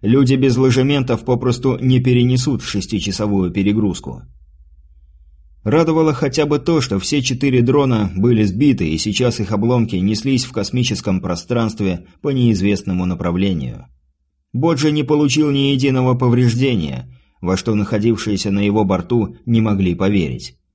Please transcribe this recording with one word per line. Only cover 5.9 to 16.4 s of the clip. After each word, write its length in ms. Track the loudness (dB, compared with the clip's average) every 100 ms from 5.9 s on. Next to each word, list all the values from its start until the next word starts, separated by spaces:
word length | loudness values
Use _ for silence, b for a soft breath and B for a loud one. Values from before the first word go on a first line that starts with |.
| 4 2
хотя 320 | 2 -2 0 0
бы 140 | 0
то, 200 | 2 0
что 200 | 0 -4
все 200 | -2 -2
четыре 420 | -2 -2 2 2
дрона 500 | 4 4 2 0 0
были 300 | 0 2 2
сбиты, 440 | 2 2 2 2 0
и 80 | -2
сейчас 440 | -2 0 -2 -2
их 100 | -4
обломки 460 | -2 0 2 0 0
неслись 480 | 0 -2 0 -2
в 80 | -2
космическом 680 | -6 -4 -2 -2 -2 -2 -4
пространстве 840 | -2 -6 -4 -2 -2 -2 -4 -4 B B
по 60 | -4
неизвестному 760 | 0 2 2 0 -2 -2 -2 -2
направлению. 800 | -2 -4 -2 -2 -2 -6 -12 -18 _ _ _ _ _ _
Бот 260 | -2 0 0
же 140 | 0
не 100 | 0
получил 480 | 0 2 2 2 0
ни 220 | 2 0
единого 420 | 0 0 0 0
повреждения, 1000 | 2 2 2